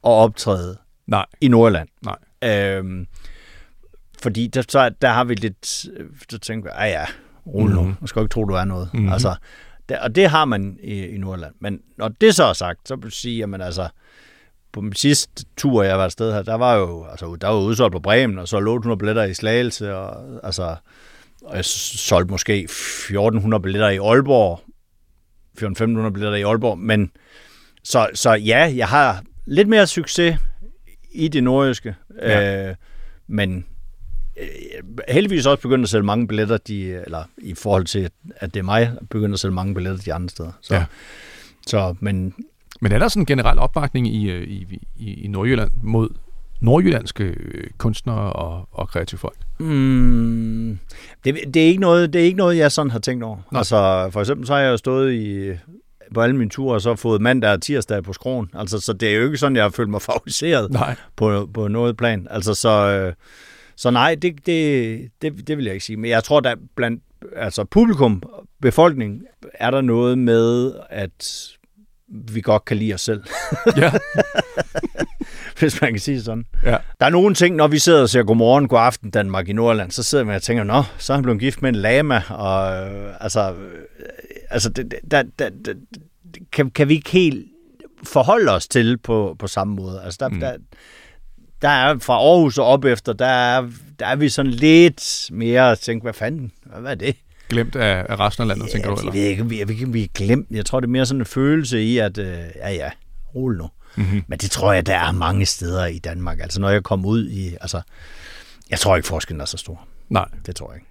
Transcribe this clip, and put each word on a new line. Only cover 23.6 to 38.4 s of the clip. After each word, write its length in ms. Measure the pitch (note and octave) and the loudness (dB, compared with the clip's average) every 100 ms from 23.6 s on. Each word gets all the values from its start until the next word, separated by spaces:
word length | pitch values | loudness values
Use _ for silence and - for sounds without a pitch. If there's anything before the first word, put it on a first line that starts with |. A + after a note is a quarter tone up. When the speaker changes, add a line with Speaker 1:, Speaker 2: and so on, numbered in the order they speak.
Speaker 1:
billetter 260 | F#2+ G2 G#2+ | 0 0 2
i 80 | F#2+ | 2
Aalborg, 640 | G2+ B2 C#3 C3 G2+ - - _ _ _ _ _ _ _ _ - | 4 4 6 4 4 0 -14 _ _ _ _ _ _ _ _ -8
fjorten 180 | G#2+ F2+ | -6 -2
femten 200 | A2+ A2+ | 0 0
hundrede 160 | A2 | -2
billetter 240 | G2 G#2 G#2 | -2 -4 -2
i 40 | |
Aalborg, 360 | G2+ A2 A#2 F2+ | 0 2 0 -2
men 320 | A2 G#2+ F#2+ _ _ - - - _ _ | 0 0 0 _ _ -20 -20 -20 _ _
så, 220 | - B2+ A2 | 0 2 2
så 180 | - B2 | 2 2
ja, 400 | A2 G#2+ A#2+ E3 B2+ | 4 4 4 4 2
jeg 120 | G#2 | 2
har 340 | C#3+ C3+ F#2+ - - - | 4 4 2 -10 -14 -2
lidt 220 | C#3+ G#3 | 2 6
mere 180 | A3 F#3+ | 6 4
succes 520 | - D#3 - E3+ D#3+ - - - - - - - | 2 -4 0 2 2 0 -2 -14 -18 -20 -20 -18
i 160 | - D#3+ | -4 -2
det 160 | D3+ | 2
nordjyske, 500 | B2 C3+ C3+ A#2+ A#2 F#2+ - - | 2 2 2 -2 -8 -14 -18 -6
Speaker 2:
Ja. 460 | A2+ G#2 G2+ G2 F#2+ | 0 2 2 -2 -6
Speaker 1:
øh, 60 | F#2 - - - - - | -10 -14 -14 -14 -14 -6
men, 360 | G#2 G2 F#2 - - - - - - - - | -2 -2 -4 -10 -14 -16 -14 -6 -4 -4 -6
øh, 60 | - - - - - A2 - | -12 -12 -16 -16 -14 -12 2
heldigvis 380 | C3 G#3 F3+ C3 | 2 4 2 2
også 160 | C#3 | 2
begyndt 200 | B2 C3 | 2 2
at 40 | A2 | 4
sælge 140 | G#2+ | 2
mange 240 | G2+ G#2+ A#2 | 2 0 0
billetter, 280 | G#2+ G#2+ A2+ | -2 0 -2
de, 260 | - G2+ F#2 F2+ | -2 -8 -8 -10
eller 180 | F2 D#2+ D#2+ - | -10 -10 -12 -16
i 160 | - | -14
forhold 300 | F2 G#2+ F#2+ | -8 0 0
til, 260 | F2+ G2+ F#2 _ - | 0 -4 -4 _ -20
at 180 | - | -12